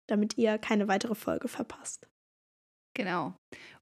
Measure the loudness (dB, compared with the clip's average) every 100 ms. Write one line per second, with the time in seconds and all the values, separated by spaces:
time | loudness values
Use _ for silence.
0 | 0 2 2 4 2 2 2 2 4 2
1 | 0 -4 -2 -2 -4 -6 -8 -10 -14 -14
2 | -18 _ _ _ _ _ _ _ _ -6
3 | -2 -2 -4 -8 -18 -20 -20 -10